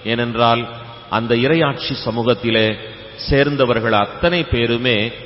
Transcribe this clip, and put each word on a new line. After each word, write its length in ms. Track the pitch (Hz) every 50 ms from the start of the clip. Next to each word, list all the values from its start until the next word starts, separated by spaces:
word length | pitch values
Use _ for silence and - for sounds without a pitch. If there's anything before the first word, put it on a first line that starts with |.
| -
ஏனென்றால் 640 | 110 117 117 120 120 117 117 120 117 117 120 120 - - - - - - - - -
அந்த 240 | - 113 117 113 120
இறையாட்சி 640 | 120 123 139 160 165 156 143 127 - - - 135 - -
சமூகத்திலே 720 | 123 110 120 113 120 120 - 117 117 113 110 110 110 107 - - - - - - - -
சேர்ந்தவர்கள் 760 | - - - 147 139 143 143 143 135 131 120 120 113 110 117
அத்தனை 500 | 110 104 104 - - - - 170 175 175
பேருமே 720 | 160 - - 117 117 117 117 117 123 127 117 104 107 117 113 - -